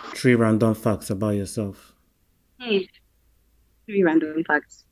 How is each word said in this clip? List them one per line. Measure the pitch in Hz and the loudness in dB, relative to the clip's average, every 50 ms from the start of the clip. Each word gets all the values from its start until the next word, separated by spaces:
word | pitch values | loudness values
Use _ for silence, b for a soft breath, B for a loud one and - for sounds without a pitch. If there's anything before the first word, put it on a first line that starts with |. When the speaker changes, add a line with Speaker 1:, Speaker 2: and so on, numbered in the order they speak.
| - - - | -18 -16 -8
Speaker 1:
three | - - 131 123 | 0 2 4 4
random | 117 117 110 110 107 117 110 110 | 4 4 4 4 4 2 2 0
facts | - - - 104 92 - - | 0 0 -2 -2 -2 -4 -6
about | 110 95 110 107 | -6 -2 -2 -2
yourself? | 104 101 98 92 - 117 107 98 95 - - _ _ _ _ _ _ _ _ _ _ _ _ _ _ - | -2 -2 -4 -6 -6 -6 -8 -8 -8 -14 -20 _ _ _ _ _ _ _ _ _ _ _ _ _ _ -12
Speaker 2:
Hmm. | 254 240 214 196 180 - _ _ _ _ _ _ _ _ _ _ _ _ _ _ _ _ _ _ _ | -6 -2 -2 -2 -2 -4 _ _ _ _ _ _ _ _ _ _ _ _ _ _ _ _ _ _ _
Three | - 208 202 | -4 0 2
random | 185 165 156 160 156 156 156 160 165 | 2 4 4 2 0 0 -6 -6 -2
facts. | - 151 147 - _ - _ _ _ | 0 -2 -2 -2 _ -20 _ _ _